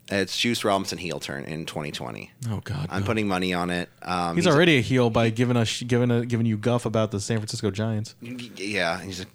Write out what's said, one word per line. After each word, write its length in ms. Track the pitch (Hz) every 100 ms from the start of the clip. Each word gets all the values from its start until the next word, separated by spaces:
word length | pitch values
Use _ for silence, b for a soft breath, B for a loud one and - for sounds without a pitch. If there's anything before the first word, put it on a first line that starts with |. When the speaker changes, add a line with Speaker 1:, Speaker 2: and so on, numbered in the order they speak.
| -
Speaker 1:
It's 260 | 98 95 -
Juice 280 | 117 113
Robinson 340 | 110 98 95 87
heel 200 | 87 71
turn 260 | - 69
in 200 | - 78
twenty 260 | 80 82 73
twenty. 400 | - 64 52 - _ 120
Speaker 2:
Oh, 100 | 98
God, 260 | - 110 147
Speaker 1:
I'm 100 | 98
Speaker 2:
no. 60 | 101
Speaker 1:
putting 200 | 110 104
money 280 | 92 92
on 160 | 90 90
it. 180 | 87 87 _
Um, 340 | - 90 87 85
Speaker 2:
He's 80 |
Speaker 1:
he's 80 | 175
a 20 |
Speaker 2:
already 220 | 147 175 139
a 60 |
heel 260 | 98 127 120
by 220 | 117 113
giving 260 | 110 123 120
us, 260 | 110 -
giving 280 | 123 120 123
a, 160 | 120 120
giving 180 | 117
you 140 | 117 107
guff 260 | 120 120
about 260 | 117 110 107
the 80 | 101
San 180 | - 113
Francisco 320 | 104 117 107
Giants. 440 | 95 110 110 113 -
Speaker 1:
Y-, 160 | 120 123 120 98
yeah, 440 | 98 101 87 90
he's 200 | 90 90
a 40 | 92